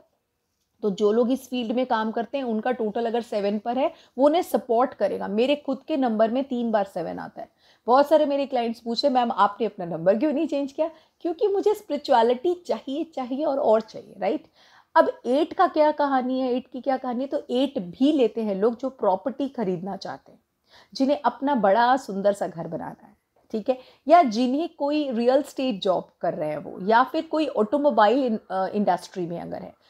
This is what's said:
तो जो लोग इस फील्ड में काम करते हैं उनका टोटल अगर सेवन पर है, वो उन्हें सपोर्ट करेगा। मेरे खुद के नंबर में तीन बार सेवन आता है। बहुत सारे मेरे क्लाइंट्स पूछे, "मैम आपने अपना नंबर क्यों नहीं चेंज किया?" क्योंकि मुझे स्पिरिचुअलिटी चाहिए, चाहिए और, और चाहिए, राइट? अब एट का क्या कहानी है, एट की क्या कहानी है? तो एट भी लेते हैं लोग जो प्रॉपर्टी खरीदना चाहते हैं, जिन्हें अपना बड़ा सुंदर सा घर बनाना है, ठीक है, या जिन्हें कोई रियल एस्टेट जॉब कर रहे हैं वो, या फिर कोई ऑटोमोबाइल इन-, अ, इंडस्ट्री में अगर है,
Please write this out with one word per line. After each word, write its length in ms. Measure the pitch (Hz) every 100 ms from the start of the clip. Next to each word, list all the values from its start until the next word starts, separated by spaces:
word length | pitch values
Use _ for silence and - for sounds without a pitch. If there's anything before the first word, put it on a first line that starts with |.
| _ _ _ _ _ _ _ -
तो 100 | 208
जो 200 | 180 208
लोग 200 | 226 240
इस 180 | 262 -
फील्ड 220 | 247 220
में 140 | 233 254
काम 260 | 226 220
करते 260 | 208 214 277
हैं 80 | 247
उनका 260 | 220 262
टोटल 340 | 240 220 240 233
अगर 160 | 233
सेवन 380 | 226 214 202 208
पर 180 | 233 262
है, 160 | 320 - _ -
वो 80 | 285
उन्हें 160 | 330
सपोर्ट 520 | - 247 - 226 254
करेगा। 340 | - 196 190 190
मेरे 280 | 208 262 294
खुद 280 | - 262 -
के 100 | 311
नंबर 340 | 247 214 220
में 120 | 247
तीन 280 | 269 240 233
बार 120 | 214
सेवन 360 | 196 180 180 180
आता 220 | 160 -
है। 80 | - _ _ _ -
बहुत 200 | 254 285
सारे 180 | 311 302
मेरे 200 | 285 269
क्लाइंट्स 340 | 247 233 226
पूछे, 300 | 233 233 285
"मैम 220 | 254 233
आपने 340 | - 202 - 214
अपना 200 | - 170
नंबर 320 | 165 175 214
क्यों 160 | 302
नहीं 140 | 277 320
चेंज 240 | 277 277
किया?" 200 | - 320 - _ _
क्योंकि 260 | 330 330 415
मुझे 260 | 392 403
स्पिरिचुअलिटी 800 | 415 - 285 294 247 226 247 349
चाहिए, 500 | 349 - 220 - 277
चाहिए 420 | 320 - 247 262 311
और, 140 | 277
और 220 | 233 220
चाहिए, 340 | 220 - - -
राइट? 300 | 185 294 - _ _ _ _ 330
अब 160 | - - 233
एट 280 | 269 330
का 140 | - 349
क्या 240 | 311 302
कहानी 480 | 302 285 262 254 262
है, 140 | 262
एट 140 | 247 -
की 140 | 262
क्या 160 | 277 262
कहानी 240 | 254 240
है? 60 | 277
तो 160 | 302 -
एट 300 | 247 277 262
भी 320 | 175 - 269
लेते 320 | 311 226 -
हैं 120 | 220 190
लोग 220 | 220 233
जो 120 | 269
प्रॉपर्टी 600 | 262 208 190 269 220 277
खरीदना 480 | 254 190 180 190 190
चाहते 340 | - 135 _
हैं, 80 | _ _ _ _ - _
जिन्हें 280 | - 269 294 240
अपना 300 | - 277 269
बड़ा 420 | 196 208 240 262
सुंदर 360 | - 190 202
सा 140 | 208 185
घर 200 | 165 165
बनाना 400 | 160 165 - -
है, 100 | _ _ _ -
ठीक 180 | 220 202
है, 80 | 254 - _ -
या 160 | 339
जिन्हें 460 | 277 208 254 277 339
कोई 420 | - 285 302 285
रियल 280 | 226 240 277
एस्टेट 420 | 294 - 262 196
जॉब 260 | 190 170 - -
कर 120 | 175
रहे 160 | 180 151
हैं 80 | 151
वो, 300 | - - 185
या 160 | 220
फिर 220 | 262 320 320
कोई 220 | 311 302
ऑटोमोबाइल 760 | - 214 294 285 226 208 254
इन-, 280 | 254 220 -
अ, 160 | 185 185
इंडस्ट्री 600 | 208 190 175 - 190 170
में 140 | 170
अगर 200 | 170 170
है, 200 | 185 _